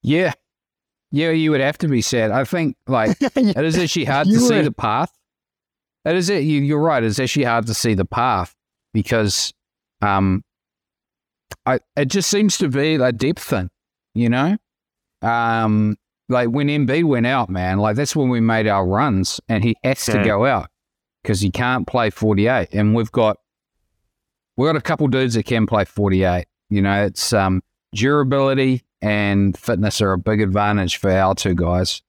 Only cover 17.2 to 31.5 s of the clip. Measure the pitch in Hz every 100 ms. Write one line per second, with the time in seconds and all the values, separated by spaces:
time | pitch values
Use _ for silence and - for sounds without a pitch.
17.2 | 117 135 101 92 92 95 107 107 143 156
18.2 | 131 120 113 113 107 98 90 98 143 95
19.2 | 92 - - 113 117 110 131 131 - 107
20.2 | 104 101 127 113 - _ _ _ _ _
21.2 | - 98 101 - 123 127 - 127 110 -
22.2 | 110 101 110 127 87 - 104 113 110 127
23.2 | 110 104 _ _ _ _ _ _ _ _
24.2 | _ _ _ - 143 156 - 156 147 131
25.2 | 131 113 - 117 107 107 95 - 101 95
26.2 | 92 90 87 _ _ 104 98 101 101 -
27.2 | - 110 95 92 - _ _ 101 123 147
28.2 | 135 139 135 135 135 131 _ _ 104 107
29.2 | 101 98 98 90 - 82 104 - 101 92
30.2 | 101 107 101 101 104 104 90 - 101 92
31.2 | 95 98 104